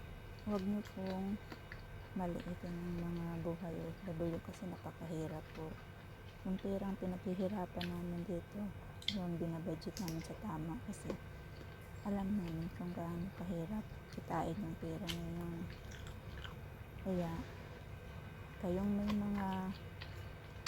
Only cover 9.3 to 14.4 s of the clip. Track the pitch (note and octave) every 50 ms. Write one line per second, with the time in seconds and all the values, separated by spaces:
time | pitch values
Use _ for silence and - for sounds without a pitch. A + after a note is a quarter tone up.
9.3 | E3+ E3 - E3+ E3 D#3+ E3 F#3+ D#3+ E3 - - E3 - G3+ E3 D#3+ D#3+ E3 -
10.3 | - - - G#3+ E3 D#3 D#3+ E3+ D#3+ - - - G3 - - - - - - -
11.3 | - - - - - - - - - - - - - - - G#3+ G3+ G3+ G3 F#3+
12.3 | G#3 G#3 F3 E3+ D#3+ D#3+ E3 F3 - - F3+ F3 F3 F3+ E3+ E3 E3+ E3+ F3 F#3+
13.3 | - - F#3 F3 E3+ E3+ E3 F3 G#3+ G#3+ - - - - - - - - - -
14.3 | - E3